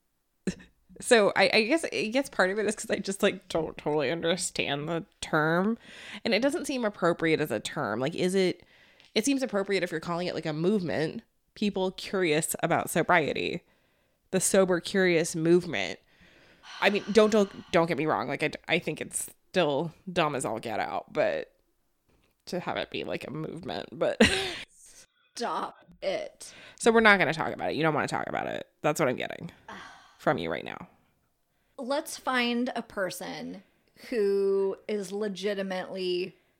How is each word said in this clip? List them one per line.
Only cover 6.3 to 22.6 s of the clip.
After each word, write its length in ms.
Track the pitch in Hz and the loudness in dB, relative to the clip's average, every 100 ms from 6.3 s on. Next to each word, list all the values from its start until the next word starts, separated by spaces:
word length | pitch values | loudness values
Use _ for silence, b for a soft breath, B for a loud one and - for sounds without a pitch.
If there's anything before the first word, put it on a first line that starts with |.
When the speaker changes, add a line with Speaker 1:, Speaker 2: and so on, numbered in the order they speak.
Speaker 1:
it 80 | 208 | 2
doesn't 240 | 269 320 285 | 2 0 -2
seem 180 | 262 | -2
appropriate 560 | 220 202 170 170 165 156 | -4 0 0 2 2 2
as 100 | 151 | 0
a 80 | 110 | -4
term. 400 | - - 123 107 | -4 -4 -4 -2
Like, 140 | 131 | -2
is 200 | 170 180 | 0 0
it, 300 | 190 185 - b b b b b | 2 0 -2 b b b b b
it 100 | - | -2
seems 180 | 220 269 | 0 0
appropriate 400 | 254 202 196 196 | 0 -2 0 0
if 80 | 175 | 0
you're 100 | 160 | -4
calling 260 | 170 170 180 | -4 -4 -4
it, 80 | |
like, 100 | - | -4
a 80 | 160 | -4
movement, 680 | 151 170 214 170 98 156 - - _ _ | 0 2 2 0 -2 -2 -4 -14 _ _
people 360 | - 208 196 190 | -4 -2 0 -2
curious 640 | - - 196 180 151 156 - | -4 -6 0 2 2 0 -2
about 280 | 165 151 - | 0 0 0
sobriety. 720 | 175 156 175 143 - 87 - - _ _ _ _ _ _ | 0 4 4 2 -2 -4 -6 -10 _ _ _ _ _ _
The 100 | 190 | 0
sober 380 | - 202 190 175 | 4 4 6 2
curious 540 | - 202 185 170 170 | 0 2 4 4 2
movement. 640 | 170 160 175 175 113 90 - b b b b b b - - | 0 6 6 4 -2 -4 -6 b b b b b b -18 -2
I 80 | 196 | 0
mean, 140 | 202 - | 2 4
don't, 180 | 208 214 | 6 6
don't, 200 | 214 196 - - | 6 2 -2 0
don't 140 | 180 170 | 2 2
get 100 | 143 | 2
me 80 | 156 | 0
wrong. 220 | 110 123 | 0 -2
Like, 140 | 143 | -2
I, 80 | 151 - - | -4 -4 -2
I 40 | 165 | -2
think 220 | 170 151 | -2 -8
it's 300 | - - - - _ | -8 -8 -8 -12 _
still 420 | 185 156 139 165 - - | 0 2 0 -2 -8 -6
dumb 220 | 180 156 | 0 0
as 100 | 135 | 0
all 140 | 135 110 | -2 -4
get 220 | 120 101 | -4 -4
out, 320 | 90 90 - | -4 -4 -4
but 360 | - 113 78 - _ _ _ _ _ _ _ _ _ - | -2 0 0 -6 _ _ _ _ _ _ _ _ _ -10
to 140 | 180 | -8